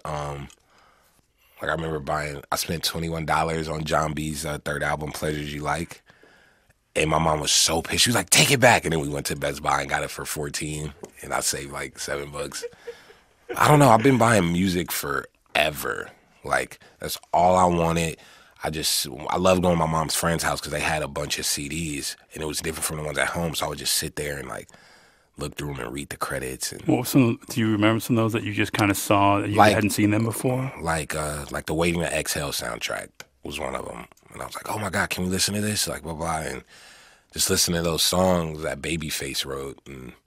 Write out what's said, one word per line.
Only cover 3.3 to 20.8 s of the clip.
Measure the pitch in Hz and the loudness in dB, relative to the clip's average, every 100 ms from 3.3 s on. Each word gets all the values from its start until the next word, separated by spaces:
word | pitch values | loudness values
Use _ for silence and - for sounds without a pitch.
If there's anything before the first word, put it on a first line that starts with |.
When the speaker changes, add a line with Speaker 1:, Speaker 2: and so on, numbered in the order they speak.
| 78 82 80 80 | 0 2 -2 -4
Speaker 1:
on | 78 | -4
John | 76 76 78 | 0 0 0
B's, | 76 78 73 78 | -2 -6 -6 -6
uh, | 73 | -6
third | - 73 | -6 -4
album, | 73 73 73 | -4 -4 -6
Pleasures | - 78 76 73 | -4 -4 -4 -6
You | 73 | -6
Like. | 73 76 87 - _ _ _ _ _ _ _ _ _ - | -4 -4 -6 -12 _ _ _ _ _ _ _ _ _ 0
And | 78 | 2
my | 78 | 4
mom | 80 78 | 4 2
was | 69 | 2
so | - - 80 | 2 2 0
pissed. | - 85 | -2 2
She | 117 | 2
was | 117 | 2
like, | - | 4
"Take | - 147 | 4 6
it | 131 | 8
back." | 123 98 | 8 8
And | 85 | 4
then | 80 | 0
we | 71 | -2
went | 71 69 | -4 -4
to | 71 | -4
Best | 71 71 | -4 -2
Buy | 73 71 | 0 0
and | 69 | 0
got | 76 | -4
it | 71 | -4
for | - | -8
fourteen. | 71 78 73 - 76 76 76 73 - - | -8 -6 -6 -6 -6 -6 -8 -10 -18 -16
And | 71 | -6
I | 65 | -4
saved, | - 69 71 | -2 -4 -8
like, | 71 71 - | -10 -10 -10
seven | - 71 71 | -8 -6 -8
bucks. | 71 71 - 480 - - 466 - - _ _ - - | -8 -8 -8 -12 -14 -18 -18 -20 -20 _ _ -10 2
I | - | 6
don't | 147 | 8
know. | 139 | 8
I've | 110 | 8
been | 135 127 | 6 6
buying | 113 110 85 | 6 6 4
music | 87 95 87 76 | 2 2 0 -2
forever. | - 73 67 - _ _ - 78 69 64 50 50 - _ _ | -6 -4 -6 -8 _ _ 0 0 0 -6 -8 -10 -16 _ _
Like, | 73 65 65 - - _ | -2 -2 -2 -10 -20 _
that's | 76 - - | -8 -8 -2
all | 82 90 92 | 4 6 6
I | 90 | 6
wanted. | 87 85 82 82 - - - - _ | 4 2 2 -2 -4 -16 -20 -20 _
I | 78 | -6
just, | 78 - - 71 64 76 | -4 -2 -2 -4 -6 -4
I | 90 | 4
love | 92 92 | 6 6
going | 90 | 6
to | 85 | 4
my | 80 | 2
mom's | 80 78 - | 0 -2 -2
friend's | 85 80 | 0 0
house | 78 71 | -2 -4
'cause | 76 | -6
they | 76 | -4